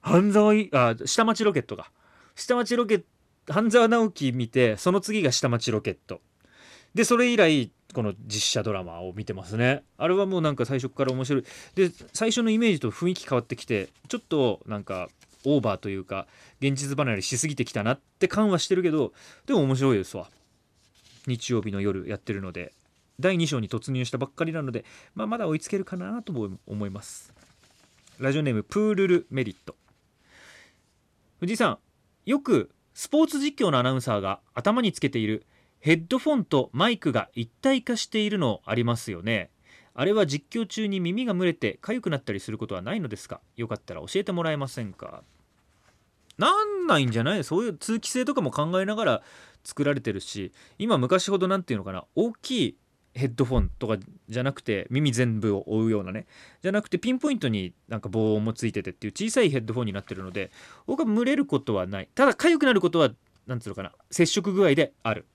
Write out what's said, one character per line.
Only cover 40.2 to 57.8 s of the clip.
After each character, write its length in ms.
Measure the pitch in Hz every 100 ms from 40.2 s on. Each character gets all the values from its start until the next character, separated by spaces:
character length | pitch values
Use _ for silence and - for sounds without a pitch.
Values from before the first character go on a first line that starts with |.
| 180
実 340 | 143 _ 233
況 60 | 220
中 220 | - 214
に 120 | 196
耳 260 | 170 196 254
が 100 | 180
蒸 100 | 180
れ 80 |
て 240 | 165 107 -
痒 180 | - 240
く 80 | 220
な 80 | 143
っ 60 |
た 100 | -
り 60 | 101
す 100 | -
る 80 | 107
こ 100 | 107
と 60 |
は 80 | 95
な 140 | 95 214
い 40 |
の 80 | 151
で 100 | 104
す 120 | -
か？ 100 | - _ -
よ 120 | 113
か 80 | 107
っ 40 |
た 140 | -
ら 80 | 85
教 200 | 90 190
え 20 |
て 80 | 202
も 100 | 180
ら 80 | 165
え 60 | 151
ま 100 | 135
せ 160 | -
ん 100 | 110
か？ 300 | 92 - - _ _ _ _ _ _ _ _ _ _ _ -
な 260 | 233 392
ん 240 | 427 403 349
な 100 | 175
い 80 | 131
ん 60 |
じ 80 | 113
ゃ 40 |
な 120 | 123 202
い？ 60 |
そ 160 | 143 170
う 60 | 233
い 40 |
う 80 | 160
通 220 | - 220
気 100 | -
性 160 | 254 254
と 80 |
か 80 | 277
も 80 | 151
考 320 | 131 151 185
え 40 | 190
な 100 | 214
が 100 | 202
ら 180 | 110 - - - _
作 200 | - -
ら 100 | 143
れ 80 | 139
て 100 | 117
る 100 | 95
し、 300 | - 104 92 _ - _
今 180 | 214 180
昔 320 | 123 185 180
ほ 80 | 196
ど 100 | 185
な 100 | 190
ん 60 |
て 100 | 180
い 20 | 110
う 40 |
の 40 |
か 80 | 95
な、 140 | 92 - -
大 180 | 226
き 180 | 220 - 254 127
い 80 | - _ _ _
ヘ 140 | - 131
ッ 40 |
ド 120 | 117 123
フ 100 | 127
ォ 40 |
ン 80 | 95
と 180 | - 110
か 100 | 104 - - -
じ 120 | 113
ゃ 40 |
な 80 | 131
く 100 | 135
て、 260 | - 101 -
耳 220 | 127 151
全 280 | 117 127 110
部 160 | 107 98
を 80 | -
覆 180 | 107 113
う 60 |
よ 100 | 107
う 20 |
な 80 | 92
ね、 140 | 104 - - - _
じ 60 | 180
ゃ 40 |
な 100 | 202
く 80 | 208
て 80 | 180
ピ 140 | 226
ン 80 | 254
ポ 120 | 302
イ 40 | 262
ン 40 |
ト 80 | 139
に 260 | 107 92 -